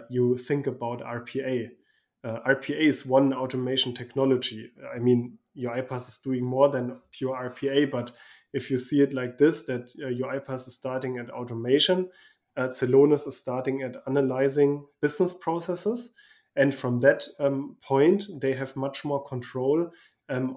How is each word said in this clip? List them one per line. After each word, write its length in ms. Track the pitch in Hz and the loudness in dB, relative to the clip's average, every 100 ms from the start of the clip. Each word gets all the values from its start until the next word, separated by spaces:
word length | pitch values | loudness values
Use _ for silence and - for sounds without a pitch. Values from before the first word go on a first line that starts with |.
| - | -4
you 280 | 123 123 123 | 0 2 2
think 300 | - 143 135 | -2 -2 -2
about 340 | 123 120 123 | -6 -8 -8
R 180 | 117 117 | -8 -10
P 220 | - 143 | -8 -6
A. 300 | 131 123 107 - _ _ _ _ | -4 -4 -6 -12 _ _ _ _
Uh, 160 | 123 110 131 | -10 -4 0
R 100 | 135 | 0
P 180 | - | 0
A 40 | 151 | 2
is 280 | 156 127 135 | 2 2 4
one 280 | 135 139 | 4 4
automation 600 | 127 131 127 127 131 127 | 2 -4 -4 -2 -2 -2
technology. 760 | 123 120 135 135 127 - 110 113 - 127 123 | -4 -6 0 2 2 -2 -10 -16 -18 -12 -2
I 40 | |
mean, 400 | 123 123 120 - _ - | 4 4 2 -12 _ -10
U 140 | 120 | -8
I 120 | 120 | -6
path 260 | 127 127 - | -6 -8 -8
is 120 | - | -8
doing 240 | 135 127 127 | -4 -4 -2
more 240 | 131 143 | 4 4
than 300 | 135 120 - _ | 4 -4 -8 _
pure 240 | - 127 131 | -8 -6 -6
R 140 | 127 | -8
P 180 | - 135 | -4 0
A, 180 | 139 139 | 2 2
but 260 | 127 120 - - - _ | 0 -6 -12 -20 -20 _
if 160 | 139 - | -8 -4
you 80 | 131 | -2
see 240 | 127 143 | 0 2
it 120 | 135 | 2
like 240 | 131 123 123 | 0 -4 2
this, 240 | 151 156 | 4 4
that, 280 | - 123 123 - | -2 -6 -8 -10
uh, 60 | 135 | -6
U 180 | 123 127 | -6 -4
I 100 | 135 | -6
path 300 | 135 131 127 | -8 -10 -10
is 80 | - | -10
starting 420 | 131 127 131 123 | -6 -6 -6 -8
at 140 | 117 | -10
automation, 800 | 120 120 117 120 143 170 185 180 _ _ _ _ 143 | -10 -8 -6 2 4 4 0 -2 _ _ _ _ -4
uh, 100 | 131 | 0
Celonis 600 | - 127 135 147 147 139 | 0 4 8 8 6 2
is 100 | - | -2
starting 440 | - 127 135 135 | -2 -4 -4 -4
at 140 | 127 - 135 | -6 -8 -2
analyzing 800 | 139 131 127 139 143 143 143 - - | 2 2 2 2 4 4 2 -8 -4
business 320 | 147 - 180 | -2 2 0
processes. 800 | - - 165 165 175 208 240 - _ _ _ _ - | -2 -4 -4 -4 -4 -4 -4 -6 _ _ _ _ 0
And 200 | 139 135 | 2 2
from 240 | 127 120 | -2 4
that, 260 | 135 - - - | 4 4 0 -2
um, 380 | 139 135 143 - | -2 -2 -6 -12
point, 440 | - 135 156 202 202 156 | 0 4 4 4 -2 -6
they 140 | 131 | -4
have 220 | 127 135 135 | -4 -6 -6
much 280 | 139 - 151 | -6 -6 -4
more 180 | 139 | -4
control, 640 | - 127 123 127 127 156 170 - _ _ - | -4 -10 -8 -4 0 2 0 -8 _ _ -8
um, 240 | 131 131 | -4 -4